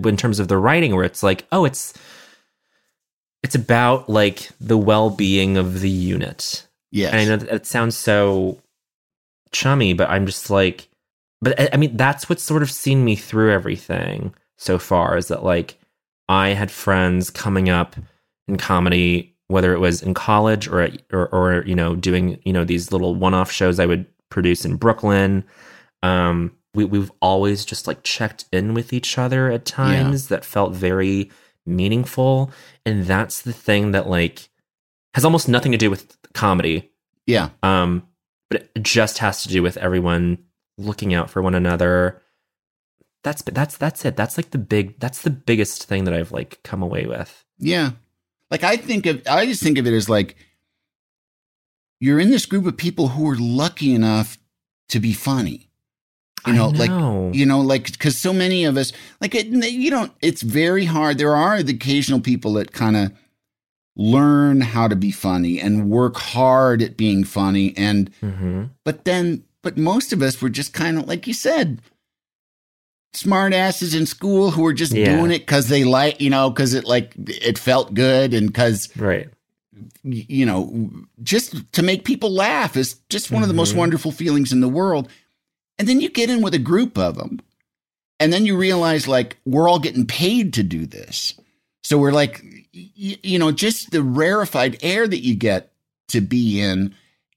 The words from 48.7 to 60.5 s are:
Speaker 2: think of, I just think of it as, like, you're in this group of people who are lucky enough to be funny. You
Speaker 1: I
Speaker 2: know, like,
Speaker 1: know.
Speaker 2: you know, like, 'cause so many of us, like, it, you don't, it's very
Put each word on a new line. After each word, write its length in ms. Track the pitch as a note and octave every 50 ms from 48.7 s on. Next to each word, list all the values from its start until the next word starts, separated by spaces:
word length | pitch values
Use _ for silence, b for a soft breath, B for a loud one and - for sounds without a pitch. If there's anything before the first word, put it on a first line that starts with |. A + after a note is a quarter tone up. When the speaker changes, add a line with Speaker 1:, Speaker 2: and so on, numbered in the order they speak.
| G#3
Speaker 2:
think 300 | A#3 - - A#3+ G#3 E3+
of, 160 | F3 D#3 B2 -
I 200 | - C#3 E3+ G#3+
just 180 | B3 B3 - -
think 140 | E3 D3+ C3+
of 100 | B2+ A#2+
it 60 | A2+
as, 160 | A2+ G2+ G#2
like, 260 | A2+ G#2 G2 - - b b b b b b b _ _ _ _ _ _ _ _ _ _ _ _ _ _ _ _ _ _ _ _ _ _ _ _ _ -
you're 200 | B2 C3+ C#3+ D3+
in 100 | F3 G#3
this 160 | C#4 A3+ -
group 220 | - F#3+ G3 F#3 F3+
of 100 | - -
people 300 | - F3 - - D#3+ C3
who 180 | B2 C#3+ D#3 D#3
are 80 | C#3
lucky 580 | A2+ A#2+ A#2+ A#2+ C3 D3 F3 F3 - D#3 C#3 B2+
enough 440 | A#2 A2 A2 A2 G#2+ A2 A2+ - - _ _ _ _ _ _ _ _ _ -
to 100 | - A#2
be 140 | G#2 A2+ G#2+
funny. 540 | - - C3+ C3+ C3 A#2 E2 - - - _ _ _ _ _ _ _ _ _ _ _ _ _ _ - -
You 80 | B2 A#2+
Speaker 1:
I 20 |
Speaker 2:
know, 120 | A2+ A2+ -
like, 220 | D3+ D3+ - -
Speaker 1:
know. 400 | F#3 F3+ D#3+ C3 G#2+ G2 F#2 F#2 F2
Speaker 2:
you 120 | C3+ C#3
know, 140 | C#3 C#3 C#3
like, 380 | C#3 C3+ C3+ C3 - - - -
'cause 180 | - D3+ C3
so 160 | - - F#3+
many 340 | F#3+ F#3+ F#3 F#3 F#3 F#3 F3
of 120 | D#3 C3+ C#3
us, 160 | C3+ - - B B B B B
like, 140 | - G#3 -
it, 140 | A#3 G#3 A3
you 420 | A3+ B3+ A#3 A3+ A#3+ B3+ B3+ D#4+
don't, 220 | C#4+ B3+ G#3+ - - _
it's 220 | - E3 E3 - -
very 420 | A2+